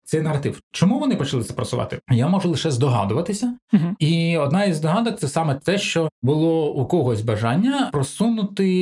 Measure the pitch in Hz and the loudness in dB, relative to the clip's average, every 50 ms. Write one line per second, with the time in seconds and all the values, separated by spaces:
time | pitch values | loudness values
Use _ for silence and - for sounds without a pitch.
0 | _ - - 156 156 156 147 139 139 127 - - - _ - - - 185 240 254 | _ -4 -2 0 0 0 -2 -2 -2 -4 -6 -6 -12 _ -2 2 2 2 2 2
1 | 302 277 220 - 143 135 - 123 110 104 - - 123 - - 120 110 - - - | 0 0 0 0 -2 -2 -2 -4 -4 -4 -6 -6 -6 -4 -4 -4 -4 -6 -8 -8
2 | - - 127 113 123 156 185 196 190 175 160 131 - 165 135 113 131 143 127 113 | -2 0 2 2 2 2 2 2 0 0 -2 0 -2 -2 0 0 2 2 2 2
3 | 98 98 107 139 175 - 202 202 247 247 247 - _ _ - 190 151 170 185 - | 0 0 0 -2 -2 -2 -4 -2 -4 -4 -4 -6 _ _ 2 2 2 2 -2 0
4 | 156 151 170 165 165 165 170 165 143 139 143 190 202 196 165 151 151 156 165 220 | 0 2 2 2 2 2 0 0 0 2 2 2 2 2 0 0 0 0 0 0
5 | 233 233 214 - - 135 - 165 160 151 135 143 - - 185 202 202 - - 165 | 0 -2 -2 -4 -4 -2 0 0 0 0 -2 -2 -2 -2 0 0 0 -2 -2 0
6 | 165 156 - _ - 127 143 151 160 165 165 160 156 147 - 147 127 - - 175 | -2 -2 -4 _ 0 0 2 2 2 2 2 2 0 -2 -2 -2 -2 0 0 0
7 | 135 127 117 107 107 113 110 101 110 117 123 185 208 262 277 285 254 - - 147 | 0 0 0 -2 -2 -2 -2 0 0 0 2 2 2 2 2 0 0 -2 -2 -2
8 | 135 - - - 202 233 233 220 202 196 196 - 196 190 185 180 | -4 -2 -2 -2 0 0 0 0 -2 -4 -2 0 0 2 2 2